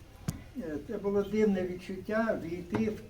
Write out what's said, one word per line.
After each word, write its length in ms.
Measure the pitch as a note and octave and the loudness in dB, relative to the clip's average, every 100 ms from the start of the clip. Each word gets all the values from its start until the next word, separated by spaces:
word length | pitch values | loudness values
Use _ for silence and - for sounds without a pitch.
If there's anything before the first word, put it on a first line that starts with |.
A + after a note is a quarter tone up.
| - - - - - C4 | -16 -8 -6 -6 -10 -8
е, 180 | E3 D3 - | -6 -6 -6
це 100 | G3 | -2
було 260 | G3+ G3+ | 2 2
дивне 440 | G3 G#3+ G#3+ F#3+ F3+ | 2 6 6 6 2
відчуття 720 | F3+ - F#3 - G#3+ A3+ D3 | -2 -6 -6 0 2 2 0
війти 460 | D#3+ F3 - G#3+ A3 | -2 -6 -2 2 2
в 100 | - | -2